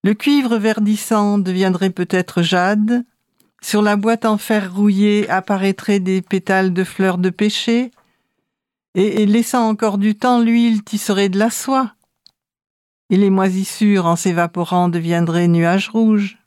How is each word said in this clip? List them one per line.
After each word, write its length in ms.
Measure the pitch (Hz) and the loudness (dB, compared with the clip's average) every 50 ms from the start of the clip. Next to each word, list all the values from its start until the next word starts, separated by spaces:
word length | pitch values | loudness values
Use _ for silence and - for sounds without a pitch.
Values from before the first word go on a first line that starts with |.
| - | 2
Le 100 | 196 214 | 0 -2
cuivre 440 | 208 - 285 285 285 262 233 233 | 0 0 2 2 2 2 0 -2
verdissant 800 | 220 202 220 214 214 214 202 214 208 - - 226 208 208 202 202 202 | 0 0 0 0 0 0 0 0 -2 -2 0 0 2 2 2 2 0
deviendrait 500 | 190 185 180 185 196 190 185 175 196 190 | 0 0 0 0 0 0 0 0 -2 -2
peut-être 520 | 185 - 180 175 - 185 180 - - 180 | -2 -2 -4 -2 -2 -2 -2 -2 -2 -2
jade. 640 | 170 175 185 180 180 190 214 214 208 220 240 247 240 _ _ _ _ _ _ _ _ _ _ _ | 0 2 2 2 2 2 2 0 0 0 0 -2 -2 _ _ _ _ _ _ _ _ _ _ _
Sur 200 | - - - 208 | -8 -2 0 2
la 140 | 214 208 208 | 2 2 0
boîte 300 | 202 196 226 233 226 - | 0 0 0 -2 0 0
en 120 | 226 214 | -2 -2
fer 360 | 208 - - 220 208 196 185 180 | -2 -2 -2 -2 -2 -2 -4 -2
rouillé 540 | 196 208 208 196 190 208 208 208 208 202 - | 0 2 2 4 4 2 2 2 0 0 0
apparaîtraient 720 | 175 190 190 - 202 190 190 196 190 - - - 202 196 | -2 -2 -2 -2 -2 0 0 -2 -2 -2 -2 -2 -2 0
des 220 | 180 185 190 190 | 0 0 -2 -2
pétales 500 | 185 _ - 190 185 - 190 190 190 185 | -2 _ -4 -4 -2 0 0 0 0 0
de 120 | 180 180 185 | 0 -2 -4
fleurs 340 | - - - 190 190 180 | -4 -2 -2 0 0 0
de 140 | 175 180 185 | 0 -2 -2
pêcher. 600 | 175 - 214 214 - - - - 233 240 254 240 _ _ _ _ _ _ _ _ _ _ _ _ _ _ _ _ _ _ _ _ _ | -2 0 -2 -2 -2 -2 -2 0 0 0 -2 -4 _ _ _ _ _ _ _ _ _ _ _ _ _ _ _ _ _ _ _ _ _
Et, 300 | - 190 214 - 214 214 | 0 0 0 2 0 2
et 20 | |
laissant 420 | 202 208 233 226 - - 254 233 | 2 2 2 0 0 -2 -2 0
encore 300 | 220 220 208 226 214 196 | 0 -2 -2 -2 -2 -2
du 180 | 202 196 214 208 | 0 0 -2 -2
temps, 240 | 208 - 254 247 240 | 0 0 0 2 2
l'huile 440 | 233 226 233 233 233 233 226 208 208 | 2 2 2 2 2 2 0 -2 -4
tisserait 460 | - - 208 - - 202 190 202 196 | -6 -8 -6 -4 -2 0 0 0 0
de 100 | 185 196 | 0 0
la 100 | 214 233 | 0 -2
soie. 460 | - - - - 269 262 262 208 _ _ _ _ _ _ _ - _ _ _ _ _ _ _ _ _ _ _ _ _ _ _ _ | -2 -6 -4 -2 -2 -2 -2 -4 _ _ _ _ _ _ _ -20 _ _ _ _ _ _ _ _ _ _ _ _ _ _ _ _
Et 80 | 208 | 2
les 120 | 190 202 196 | 2 4 4
moisissures, 760 | 190 190 190 190 185 190 190 - - - 214 208 202 190 175 | 2 2 0 0 0 -2 -4 -6 -4 0 2 2 2 2 2
en 100 | 170 170 | 0 -2
s'évaporant, 760 | 165 - 190 175 175 170 165 - 175 170 - 180 180 180 180 | 0 0 -2 0 0 -2 -2 -4 -6 -4 -2 0 0 0 0
deviendraient 580 | 170 170 165 170 170 170 170 165 165 175 175 170 | 0 -2 -2 -2 0 0 0 0 0 0 2 2
nuages 400 | 170 170 165 165 180 196 190 - | 2 2 2 2 0 0 -2 -2
rouges. 480 | - 220 226 220 214 208 202 190 - _ _ | -2 0 2 2 2 0 0 -4 -8 _ _